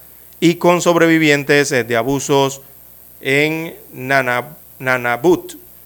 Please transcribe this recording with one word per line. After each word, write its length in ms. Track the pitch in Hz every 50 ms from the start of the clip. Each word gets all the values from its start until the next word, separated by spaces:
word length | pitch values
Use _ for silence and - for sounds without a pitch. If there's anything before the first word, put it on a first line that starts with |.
| - - - - - - - -
y 160 | 180 170 165
con 260 | 170 - 175 175 165
sobrevivientes, 920 | - 175 170 170 165 165 160 160 156 147 143 143 135 147 147 143 139 -
eh, 120 | 135 123 110
de 140 | 117 117
abusos 640 | 113 117 135 139 135 - - 143 139 139 135 135 - - - - - - - - - - - - -
en 560 | - 135 135 143 151 156 160 160 165 165 - - - -
Nana-, 640 | - 131 127 131 139 135 127 123 123 123 120 - - - - - - -
Nanabut, 760 | 135 131 127 123 120 120 120 120 143 185 170 - - - - - - - - - -